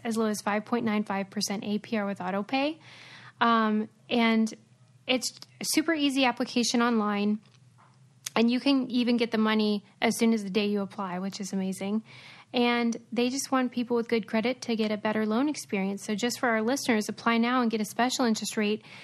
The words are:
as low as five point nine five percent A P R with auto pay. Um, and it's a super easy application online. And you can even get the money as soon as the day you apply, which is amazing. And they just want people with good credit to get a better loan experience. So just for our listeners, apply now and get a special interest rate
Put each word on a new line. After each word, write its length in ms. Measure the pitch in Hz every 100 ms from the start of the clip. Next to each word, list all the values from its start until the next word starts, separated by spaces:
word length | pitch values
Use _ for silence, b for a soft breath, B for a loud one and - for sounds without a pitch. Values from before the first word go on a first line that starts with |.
as 140 | 233 220
low 100 | 220
as 120 | 208
five 240 | 208 208 214
point 200 | 233 226
nine 180 | 214
five 280 | 208 196 196
percent 320 | 208 196 202
A 160 | 208 208
P 180 | - 220
R 80 | 202
with 160 | 196
auto 220 | 180 196
pay. 340 | 208 269 294 330 B B B B B B
Um, 500 | 233 226 214 214 214 _ -
and 460 | 240 226 220 220 - _ _ _ - -
it's 260 | 254 - - - -
a 60 | -
super 300 | 311 311 311
easy 300 | 285 269 254
application 540 | 233 240 247 226 240
online. 560 | 240 226 208 202 208 214 - - - _ - _ - _ -
And 160 | 226 233
you 120 | 247
can 280 | 277 269 254
even 280 | 247 240 240
get 140 | 233
the 60 | 220
money 460 | 214 220 214 208 b b
as 160 | 233 214
soon 140 | 233
as 80 | 226 196
the 40 |
day 160 | 185 208
you 120 | 208
apply, 380 | 196 - 185 180
which 220 | 196 190
is 100 | 190
amazing. 500 | 196 190 185 196 220 B B B B B
And 420 | 247 240 240 233 226 -
they 180 | 220 247
just 220 | 277 -
want 220 | 262 254
people 240 | 247 233 233
with 100 | 226
good 180 | 233 226
credit 360 | 220 233 254
to 120 | - 226
get 120 | 214
a 60 | 214
better 300 | 214 220 214
loan 240 | 220 294
experience. 560 | 285 - 196 190 196 -
So 100 | 208
just 240 | 240 233
for 80 | 247
our 140 | 220
listeners, 480 | 220 277 - 214 208
apply 300 | 214 233 233
now 220 | 233 254
and 80 | 226
get 120 | 220
a 40 | 208
special 380 | - 247 -
interest 320 | 240 220 208 -
rate 280 | 208 214 B B